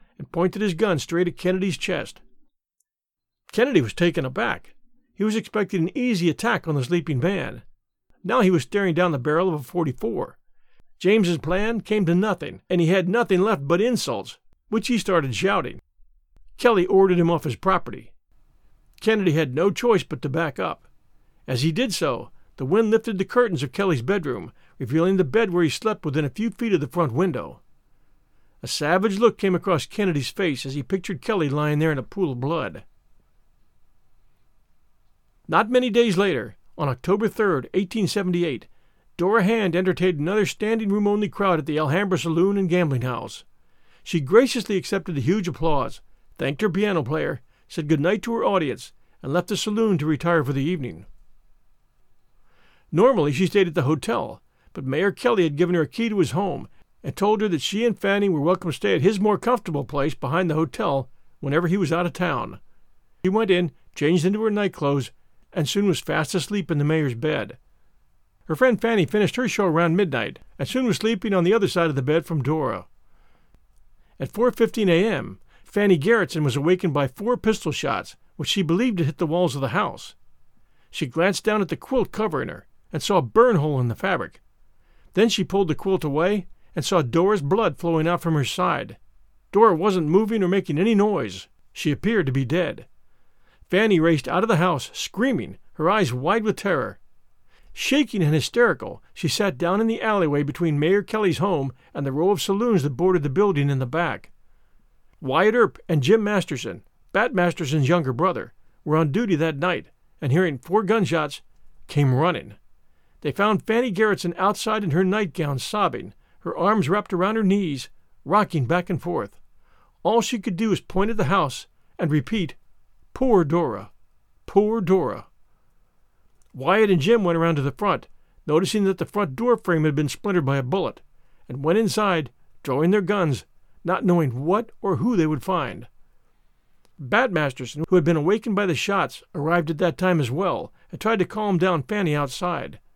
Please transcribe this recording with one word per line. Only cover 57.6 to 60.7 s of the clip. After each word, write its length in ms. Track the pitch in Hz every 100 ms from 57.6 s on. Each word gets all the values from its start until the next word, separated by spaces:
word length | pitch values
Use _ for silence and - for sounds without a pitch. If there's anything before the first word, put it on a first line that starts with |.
she 240 | - 202 240
and 120 | -
Fanny 300 | 196 202 202
were 120 | 156
welcome 300 | 156 185 175
to 60 | -
stay 180 | 202
at 60 | 175
his 180 | 175 202
more 200 | 208 202
comfortable 460 | 233 247 - 143
place 300 | 117 143 147
behind 360 | - 127 165 180
the 40 |
hotel 540 | 156 160